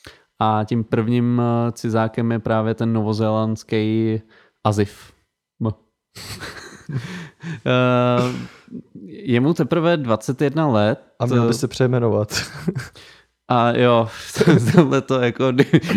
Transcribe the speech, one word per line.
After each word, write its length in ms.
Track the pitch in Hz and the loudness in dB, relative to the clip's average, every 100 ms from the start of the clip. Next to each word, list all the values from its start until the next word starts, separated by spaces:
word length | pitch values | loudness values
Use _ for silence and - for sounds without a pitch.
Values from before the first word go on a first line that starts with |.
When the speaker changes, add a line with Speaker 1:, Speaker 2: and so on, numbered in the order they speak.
| - - _ - | -20 -20 _ -2
Speaker 1:
A 240 | 110 107 107 | 0 0 0
tím 180 | 120 | -2
prvním, 580 | 113 117 113 123 120 120 | -2 -2 0 0 2 0
eh, 300 | 120 117 120 | 0 0 -2
cizákem 600 | 110 117 110 110 120 117 | -4 -2 0 0 -2 -2
je 80 | 113 | -2
právě 340 | 110 113 110 | 0 0 0
ten 200 | 110 113 | -2 0
novozélandský 1300 | 113 107 107 110 110 110 110 - 113 107 110 110 110 - _ _ _ | 0 0 0 0 0 -2 -4 -4 -2 0 0 0 -2 -6 _ _ _
Azif. 480 | 110 104 104 - - _ _ _ _ - | 0 2 0 -4 -20 _ _ _ _ -6
M. 60 | 113 | -4
<laughs> 80 | - _ _ _ - - - - - - - - 139 156 180 160 - 165 135 - | -6 _ _ _ -20 -16 -14 -14 -16 -20 -20 -12 -10 -10 -14 -16 -16 -14 -8 -2
Eh, 680 | 127 127 123 123 123 123 127 120 - - 120 - - - | 0 2 2 2 0 -2 -4 -12 -18 -20 -20 -18 -20 -18
je 340 | - 139 120 | -12 -2 0
mu 140 | 135 | 2
teprve 440 | 165 131 170 165 170 | 0 0 0 0 0
dvacet 440 | 127 107 - 131 | 0 -2 -2 -2
jedna 260 | 147 151 156 | -2 0 0
let. 320 | 110 104 131 - - | 2 2 -2 -8 -6
Speaker 2:
A 60 | 120 | 0
měl 220 | 123 117 | 2 2
by 60 | |
se 140 | 120 120 | 0 -2
přejmenovat. 760 | - 127 127 117 104 104 - - - 156 156 - - | 0 0 2 0 0 -2 -4 -8 -8 -8 -6 -10 -16
<laughs> 520 | - - _ _ - | -20 -20 _ _ -2
Speaker 1:
A 220 | 123 120 | 2 2
jo, 360 | 117 123 120 110 - - - | 4 4 4 2 -6 -8 0
<laughs> 340 | - 156 120 151 | 4 4 6 6
tohle 260 | 143 135 | 6 4
to 180 | 131 131 | 0 0
jako, 300 | 120 117 131 | 0 2 0
kdy-, 300 | 127 139 160 - | 2 4 4 2